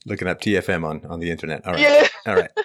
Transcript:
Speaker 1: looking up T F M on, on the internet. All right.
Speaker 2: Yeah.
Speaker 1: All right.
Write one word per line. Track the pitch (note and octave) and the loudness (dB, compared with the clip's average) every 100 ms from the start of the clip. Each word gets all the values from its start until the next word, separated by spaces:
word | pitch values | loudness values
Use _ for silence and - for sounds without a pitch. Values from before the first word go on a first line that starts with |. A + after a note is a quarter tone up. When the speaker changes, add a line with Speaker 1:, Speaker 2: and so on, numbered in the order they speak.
| - | -10
Speaker 1:
looking | G2+ F2+ | -6 -4
up | F2 | -2
T | G#2+ F#2+ | 0 0
F | F#2 | 2
M | F2 | -2
on, | D#2+ D#2 D#2 | -4 -8 -10
on | E2+ | -8
the | E2+ | -6
internet. | E2 D#2+ D2+ F2+ | -6 -6 -8 -4
All | |
right. | F2 | 2
Speaker 2:
Yeah. | D4 - - - - | 6 6 4 0 0
Speaker 1:
All | F#2 | 0
right. | - G#4+ | 0 -6